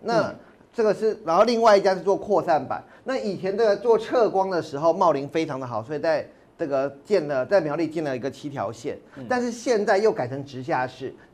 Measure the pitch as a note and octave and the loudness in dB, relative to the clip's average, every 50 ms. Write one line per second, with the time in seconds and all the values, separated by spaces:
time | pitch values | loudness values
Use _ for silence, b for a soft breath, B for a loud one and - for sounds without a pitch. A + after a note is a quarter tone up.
0 | - G#3 A#3 A3 F#3+ - - - b b b b b _ _ - A3+ G#3+ F#3+ - | -6 0 0 0 0 0 -4 -10 b b b b b _ _ 0 0 2 2 2
1 | G#3+ A3 G3+ G#3+ - E3 E3 F3+ G#3+ A#3 A#3+ A3+ A3+ A3+ G#3 G3+ - G3 F#3+ F3+ | 0 -2 -2 -2 -2 2 4 4 4 4 4 4 6 6 6 6 6 4 2 2
2 | D#3+ F#3+ G3 E3 - - G3+ E3+ D#3 F3 D#3+ D3 C3 B2+ G#2+ E2+ - b b b | 0 0 0 0 0 0 0 2 2 2 0 0 0 -2 -6 -8 -8 b b b
3 | b A#3 C4 B3+ G#3+ G#3+ F#3 D3 D#3 F#3+ G3 G3+ A#3 A3 G3+ G3+ - A#3+ A3+ G#3+ | b -6 -6 -4 -4 -4 -6 -4 -4 -4 -2 2 2 2 2 2 2 2 2 2
4 | A3 - D#4 B3+ A3+ F#3+ D#3+ F#3+ F#3+ F#3+ F#3+ E3 D3+ - C3+ C#3 D3+ E3 D#3+ F#3+ | 2 0 2 2 2 2 2 0 0 0 -2 -4 -4 -4 -6 0 2 2 2 4
5 | G3 E3+ D3+ C#3 C#3 C#3 C3+ E3 D#3+ D3+ C#3 C3 C3+ B2 A#2+ G#2+ A2 A#2+ D#3 D3 | 4 4 2 2 -2 -4 -2 -2 -2 -2 -4 -8 -8 -6 -6 -8 -6 -6 -6 -4
6 | D3+ E3 D#3+ C#3 - - b b b b b - E3+ D3 C#3 C3+ C#3 C#3+ C#3 - | 0 0 0 0 -2 -6 b b b b b -8 -6 -2 -2 -2 -2 -2 -6 -10
7 | - - G#3 F#3 D#3 D3 D3 C3 B2+ B2+ G3+ G3 D#3 D3+ C#3+ D#3+ E3+ D3+ D#3 E3+ | -4 0 0 0 0 0 -2 -2 0 2 2 2 2 0 -2 -2 -4 -4 -4 -4
8 | D#3+ C#3+ C3 B2+ G#2+ C#3 - - - D3 C3+ C3 G#2 G2+ A#2 - - C#3+ G2+ - | -4 -4 -4 -4 -6 -8 -8 -8 -12 -10 -6 -6 -6 -6 -6 -8 -8 -10 -10 -10
9 | B B B C#3 C3 A2+ B3+ B3 A#3+ B3 A3+ - - C#4+ A#3+ G#3+ G#3 G3 G#3 F#3+ | B B B -16 -6 -4 -2 -2 -2 -4 -6 -6 -2 -2 0 0 2 2 2 4
10 | G#3+ A3 - - C3+ A#2+ B2+ C#3 C3+ - - B2+ B2+ C#3 D#3+ C3+ B2+ B2+ - - | 4 2 2 0 -2 -4 -6 -8 -10 -10 -12 -12 -6 -4 -2 -2 -2 -4 -6 -10
11 | C3+ A#2+ - b b b | -12 -12 -12 b b b